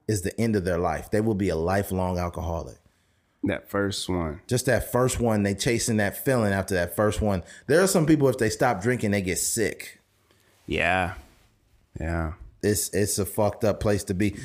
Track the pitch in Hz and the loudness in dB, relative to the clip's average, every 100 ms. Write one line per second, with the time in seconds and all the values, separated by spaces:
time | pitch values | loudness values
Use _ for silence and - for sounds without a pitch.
0 | - 104 92 - 117 107 90 87 87 76 | -2 -2 -2 -2 0 2 0 0 0 -2
1 | - 107 110 98 98 80 85 98 98 92 | -2 0 0 0 0 0 0 0 0 -2
2 | 92 90 87 82 82 82 69 - _ _ | 0 0 -4 -4 -6 -6 -6 -14 _ _
3 | _ _ _ _ - 85 - 101 101 98 | _ _ _ _ -4 -4 -4 -2 -2 -2
4 | - 90 80 71 - 123 - 113 - 120 | -4 -2 -2 -6 -4 -2 2 0 2 2
5 | 127 - 117 107 101 98 131 117 - 107 | 2 2 2 2 2 0 0 0 0 2
6 | 101 - - 127 104 98 95 92 87 - | 0 0 0 2 2 0 0 0 -2 0
7 | 107 107 107 95 - - - 156 190 185 | 0 2 0 -2 -4 -12 2 4 4 2
8 | 151 156 139 117 110 - 131 101 107 123 | 4 4 4 2 0 2 0 2 0 0
9 | 110 101 92 82 - 117 98 - - - | 2 0 0 -2 -2 0 -2 -2 -14 -20
10 | _ _ _ _ _ _ - 80 82 92 | _ _ _ _ _ _ -4 0 2 2
11 | 90 - - _ _ _ _ _ _ - | 0 -4 -16 _ _ _ _ _ _ -8
12 | 78 82 80 80 - - 101 104 - 90 | -4 -2 -4 -8 -16 -4 -2 0 -2 -2
13 | 104 - 95 - 104 - 107 - 110 101 | -2 -2 -4 0 -2 0 -2 0 0 0
14 | - 92 101 95 | -2 0 0 -2